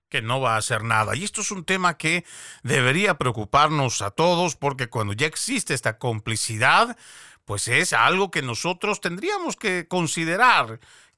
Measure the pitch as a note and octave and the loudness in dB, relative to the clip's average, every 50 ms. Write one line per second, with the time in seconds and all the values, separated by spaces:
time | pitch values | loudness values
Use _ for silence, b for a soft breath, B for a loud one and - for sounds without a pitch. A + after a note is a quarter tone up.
0 | _ _ - C3+ A2 A2+ B2 C3+ C3 A#2+ A2+ A2 G#2 - A#2+ G#2+ G#2+ A#2 A2+ A2 | _ _ -6 -4 -2 -2 -2 0 2 2 0 0 0 -2 -4 -2 -2 0 0 2
1 | A2 G#2 G2+ - G3 G#3 - - G3+ - G#3+ F#3 D#3+ - F#3+ F#3+ F3+ F3 D#3+ - | 2 0 -2 -4 -4 -6 -6 -6 -6 -6 -6 -6 -2 -2 0 2 2 0 0 0
2 | - D#3 E3 F3+ - B B B B B B B B A#2+ C3+ C#3 B2 B2+ C3+ F3+ | -2 0 0 0 -2 B B B B B B B B 0 2 4 4 4 4 4
3 | G#3 G3+ E3 - - B2+ A2 A#2 G#2+ - - C#3+ D3 D#3 D#3 D3+ C3+ A#2+ - - | 2 2 2 2 0 -2 -2 -4 -4 0 4 4 4 4 4 2 0 0 -2 -2
4 | G2+ G2+ - - D#3+ F3+ F3 E3+ F3+ E3+ C3+ - C#3 C#3+ C3+ C3 C3 A#2 - A#2+ | -4 -4 0 2 2 4 4 2 2 0 -2 -2 -4 -4 -2 -4 -6 -6 -4 -4
5 | G#2+ G2+ G2+ G#2+ D3 D#3+ - - - - C4+ A#3 - - D#3 B2 - A#2 A2 - | -2 -2 -2 -2 -2 -2 -2 -4 -4 -4 -4 -4 -2 -4 -4 -4 -2 -4 -4 -4
6 | - B2 A2+ G#2+ - A2+ A2+ G#2+ - - A2+ G#2+ A#2+ C#3 D#3+ F#3+ A3+ A#3+ A#3 B | -4 -4 -4 -4 -4 -4 -4 -4 -4 -4 -2 0 2 4 6 4 4 2 -2 B
7 | B B B B B B B B B - G2+ G2 - - A#2+ C#3+ F3 - - A#2 | B B B B B B B B B -8 -6 -4 -2 0 2 2 2 2 2 4
8 | A2+ C#3 F3 F#3+ G3+ F3+ - D#3+ C#3 B2+ A2+ - - E3+ F3+ - - G#3 G3+ - | 4 4 4 2 0 -2 -2 -4 -4 -4 -4 -4 -2 -4 -4 -2 -2 -4 -2 -2
9 | - F3+ E3+ F#3 B3+ F#4+ G#4 G4 F4 D4+ G3 - - G#3+ F#3 F3 E3 - F3+ F#3 | -4 -6 -6 -4 -4 -4 -4 -4 -4 -6 -6 -6 -4 -4 -4 -4 -4 -4 -2 -2
10 | E3+ D3 - F3 E3 D#3+ E3+ G3 B3 - G#3 E3 B2+ A2 A2+ - b b b b | -2 -2 -2 -4 -2 -2 0 4 4 6 6 4 2 0 -6 -14 b b b b
11 | b b b | b b b